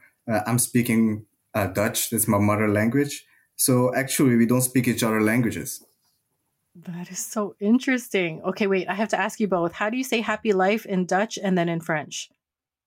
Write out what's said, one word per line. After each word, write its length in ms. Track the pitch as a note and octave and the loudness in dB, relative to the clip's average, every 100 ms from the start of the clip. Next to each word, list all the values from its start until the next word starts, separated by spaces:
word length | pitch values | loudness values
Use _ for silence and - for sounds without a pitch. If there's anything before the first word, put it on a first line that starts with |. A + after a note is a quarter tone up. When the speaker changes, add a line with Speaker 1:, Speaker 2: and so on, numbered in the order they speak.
| _ _ - | _ _ -4
Speaker 1:
uh, 100 | G#2+ A2+ | -2 0
I'm 140 | A#2 | -2
speaking, 680 | - B2 A#2 A2+ A2+ G#2+ - _ _ | 0 0 2 2 2 0 -10 _ _
uh, 140 | G#2+ F#2 | -4 -2
Dutch. 440 | G2 A2+ B2 - | 0 -2 -2 -2
That's 180 | A2 A2 | -2 0
my 100 | G#2 | 2
mother 300 | G#2 G#2+ G#2+ | 2 2 2
language. 580 | G#2 A2+ C#3 C#3+ - - _ _ - | 2 2 2 -2 -4 -16 _ _ -4
So 360 | - B2 B2+ | 2 4 2
actually, 440 | B2 C3+ - C3+ A#2 | 0 -2 2 4 6
we 100 | A#2 | 4
don't 160 | B2 | 2
speak 240 | B2+ C3+ B2 | 2 2 2
each 160 | A2 | 0
other 180 | A2+ A2 | 0 2
languages. 640 | A2 A#2+ A2+ E2+ - - _ _ _ _ _ _ _ _ _ F3 | 2 2 0 -2 -8 -12 _ _ _ _ _ _ _ _ _ -20
Speaker 2:
That 340 | F3+ E3+ F3+ | -14 -12 -12
is 80 | F3+ | -12
so 380 | - A3 G3+ - | -8 -6 -6 -2
interesting. 840 | G#3 B3 C4+ B3+ - G3 E3+ D#3 | 2 2 2 -4 -2 -2 -2 -4
Okay, 240 | F#3 F#3+ G3+ | -6 -2 0
wait, 200 | F#3+ - | 0 -2
I 60 | |
have 140 | F#3+ A3 | -4 -2
to 120 | F3+ | -2
ask 200 | G#3 - | -2 -2
you 80 | G3+ | -2
both. 240 | F3+ E3+ | 0 -2
How 180 | - G#3+ | -2 -4
do 60 | B3+ | -4
you 80 | |
say 160 | C4 A#3 | -2 -2
happy 320 | A3 G#3+ A3 | -2 -2 0
life 340 | F#3+ F#3 A3 - | 2 2 0 -2
in 200 | F#3 F3+ | -2 0
Dutch 340 | F#3 A3 - | 0 -2 -4
and 160 | G3 F#3 | -2 0
then 100 | E3+ | 0
in 120 | E3+ | -2
French? 500 | E3 D#3 C3 - - _ _ _ _ _ | -4 -4 -6 -12 -14 _ _ _ _ _